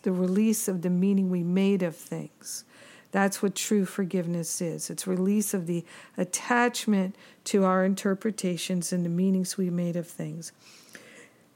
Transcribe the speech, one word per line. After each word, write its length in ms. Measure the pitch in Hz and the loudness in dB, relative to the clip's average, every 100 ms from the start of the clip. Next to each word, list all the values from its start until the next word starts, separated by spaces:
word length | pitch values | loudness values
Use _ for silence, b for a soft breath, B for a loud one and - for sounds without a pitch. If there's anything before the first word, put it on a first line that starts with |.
the 80 | - | -2
release 560 | 180 185 190 220 214 - | 0 2 2 2 2 0
of 140 | 185 | -2
the 80 | 180 | 0
meaning 400 | 180 196 196 185 | 2 4 4 2
we 140 | 180 | 0
made 380 | 170 185 196 196 | 0 2 2 2
of 140 | 175 165 | 0 -4
things. 680 | - 165 - _ - - B B B B B | -10 -10 -10 _ -14 -14 B B B B B
That's 300 | 196 196 190 | 2 2 2
what 140 | 202 - | -2 -2
true 300 | - 208 180 | 0 2 2
forgiveness 760 | - 185 185 170 170 165 - | -2 -2 -2 -2 -4 -4 -4
is. 300 | 175 156 - | -4 -6 -8
It's 180 | 170 190 | -6 -2
release 460 | 180 185 208 208 | 0 2 2 0
of 120 | 196 165 | -2 -2
the 200 | 170 B B B - | -4 B B B -6
attachment 1000 | 180 - - 240 240 240 - 202 185 B B B - | -4 -4 0 2 2 0 0 0 0 B B B 0
to 180 | 202 | 4
our 220 | 190 185 190 | 4 4 4
interpretations 1080 | 196 202 190 226 - 185 170 - 185 170 | 2 0 0 -2 -2 -2 -4 -2 -2 -2
and 140 | 180 170 | -2 0
the 40 | |
meanings 480 | 170 190 190 185 - | 2 2 2 0 -2
we 120 | 180 | -2
made 260 | 175 175 170 | 0 -2 -4
of 120 | 170 | -6
things. 440 | - 160 160 160 B B B B B B B B B B | -10 -10 -10 -12 B B B B B B B B B B